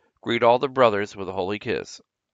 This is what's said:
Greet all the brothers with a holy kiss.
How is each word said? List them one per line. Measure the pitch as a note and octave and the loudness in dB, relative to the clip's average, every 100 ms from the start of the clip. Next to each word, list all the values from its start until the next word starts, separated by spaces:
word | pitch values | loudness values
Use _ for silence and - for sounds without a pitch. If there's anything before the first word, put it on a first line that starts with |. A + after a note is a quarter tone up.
| _ _ | _ _
Greet | A2 A#2 | -4 2
all | A#2 B2+ | 4 4
the | C#3 | 2
brothers | C3 A#2+ G2+ G#2 G2+ | 4 4 2 -4 -8
with | F#2 | -8
a | |
holy | F#2+ F2+ G#2+ | -6 -4 -4
kiss. | A#2 C#2+ - - _ _ _ | -4 -4 -6 -14 _ _ _